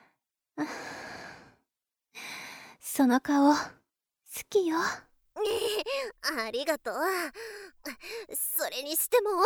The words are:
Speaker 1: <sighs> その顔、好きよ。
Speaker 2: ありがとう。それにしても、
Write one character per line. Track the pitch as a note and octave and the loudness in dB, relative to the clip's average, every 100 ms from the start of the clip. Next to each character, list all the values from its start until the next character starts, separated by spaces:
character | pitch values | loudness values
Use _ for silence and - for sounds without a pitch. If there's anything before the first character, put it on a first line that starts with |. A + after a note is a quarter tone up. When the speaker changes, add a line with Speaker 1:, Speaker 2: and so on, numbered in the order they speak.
| _ _ _ _ _ - | _ _ _ _ _ -8
Speaker 1:
<sighs> | D4+ - - - - - - - - _ _ _ _ _ _ - - - - - - - | -8 -8 -10 -12 -12 -14 -14 -18 -20 _ _ _ _ _ _ -16 -12 -12 -14 -16 -18 -16
そ | - - C4 | -6 4 6
の | B3 | 6
顔、 | - C#4+ C#4+ | 4 6 6
好 | D4 - - _ _ _ _ - - - | 6 2 -10 _ _ _ _ -14 -12 0
き | G#4 F4 | 2 4
よ。 | D#4+ | 2
Speaker 2:
あ | - - - _ _ - G#4 A4+ A4+ G#4 A4 C#5 B4 - - D4 A3 | 0 -2 -10 _ _ -4 -2 0 0 -2 -2 -4 -4 -6 -4 -4 -4
り | A3+ | -2
が | D4 D4 | -2 -2
と | A#3+ | -2
う。 | A3 E4+ F#4 D#4+ F#4+ A4+ G#4 G4 - D4+ B3 F4+ A4+ G#4+ - - - | -2 0 0 -4 -8 -12 -14 -16 -16 -16 -14 -12 -10 -8 -6 -4 -2
そ | C#4+ | -2
れ | A#3+ | -4
に | C#4+ D#4+ | -4 -2
し | - | 2
て | - | 4
も、 | G#4 F#4 | 4 6